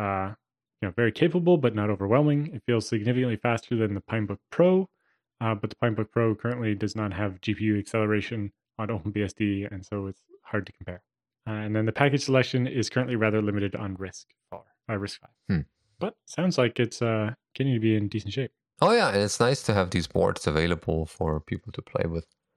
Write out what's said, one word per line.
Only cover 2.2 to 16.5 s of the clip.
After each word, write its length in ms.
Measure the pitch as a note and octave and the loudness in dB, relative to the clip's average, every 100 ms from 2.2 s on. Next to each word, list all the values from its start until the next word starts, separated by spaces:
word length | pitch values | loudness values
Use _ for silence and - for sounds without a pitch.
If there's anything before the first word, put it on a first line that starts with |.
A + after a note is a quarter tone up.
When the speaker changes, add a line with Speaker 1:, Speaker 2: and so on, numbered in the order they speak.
| D3 D3 D#3 | 4 2 -2
Speaker 1:
It 120 | A#2 - | -8 0
feels 220 | A#2 - | 0 0
significantly 480 | A2+ A2 B2 B2+ A2 | -2 0 0 0 0
faster 400 | A#2+ A#2 - A#2 | 0 0 -2 0
than 180 | G#2+ | 0
the 60 | G2 | -2
Pinebook 400 | - A2+ G#2 G2+ _ | -4 -4 -4 -6 _
Pro, 380 | - F3 F#3 F#3+ _ _ _ _ - | 4 6 6 0 _ _ _ _ -6
uh, 140 | A2+ | -2
but 160 | G#2 A2 | -2 -4
the 60 | - | 0
Pinebook 340 | A#2+ A2 G#2 | 0 0 -2
Pro 240 | A#2+ A2+ | 2 2
currently 400 | G#2+ A#2 B2 A2 | 2 -4 -4 -2
does 220 | G#2 G#2+ A2 | -2 -2 -2
not 160 | G#2 | -4
have 280 | F2+ G#2 F#2 | -2 -4 -4
G 140 | - | -4
P 80 | G2+ G#2+ | -2 0
U 120 | G#2 | 0
acceleration 720 | G2 A2+ G#2+ G#2+ G2+ A#2 G2+ _ _ - | 0 -2 0 0 -2 -6 -8 _ _ -10
on 100 | G#2+ | -6
Open 220 | G#2+ F2+ | -4 -4
B 100 | G#2 | -2
S 100 | G2 | -4
D, 320 | - G#2 G2 G2+ | 0 -2 0 -4
and 160 | F#2+ F#2+ | -10 -8
so 220 | G#2 G2 | -8 -8
it's 160 | - _ - | -10 _ -20
hard 240 | - G#2 F#2+ | -6 -4 -4
to 60 | |
compare. 300 | - - F2+ _ _ _ _ - | -12 -14 -14 _ _ _ _ -10
Uh, 60 | |
and 240 | G#2+ G#2+ G#2+ | -8 -2 0
then 100 | A2 | 0
the 60 | |
package 320 | A2 C#3+ C3+ | 2 2 2
selection 420 | - C3 B2 C3 B2+ | 2 2 2 0 -2
is 240 | C3 G#2 | -2 -2
currently 240 | B2+ B2+ | -2 -2
rather 260 | A#2+ A2 G#2+ | 0 2 2
limited 360 | G#2 G2+ G2+ - | 0 0 -2 -4
on 200 | G2+ F#2+ | -8 -8
risc 280 | F#2+ - - _ _ | -10 -14 -20 _ _
four, 140 | E2+ - _ - | -18 -18 _ -8
uh, 60 | |
risc 260 | G#2 G2 - | -6 -6 -10
five. 100 | - _ - | -18 _ -2
Speaker 2:
Hmm. 120 | F2+ C2+ _ _ - | -2 -2 _ _ -6
Speaker 1:
But 160 | G3 - - | -6 -6 -12
sounds 320 | - F3+ | -2 0